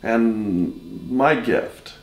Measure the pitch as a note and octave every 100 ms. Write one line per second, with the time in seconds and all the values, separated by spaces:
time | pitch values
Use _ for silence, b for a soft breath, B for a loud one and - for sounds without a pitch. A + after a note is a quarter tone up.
0 | A2+ A2+ A2+ G#2+ G#2+ F2+ E2 - E2+ -
1 | - B2+ C#3 D3 A#2+ D#2+ - - - -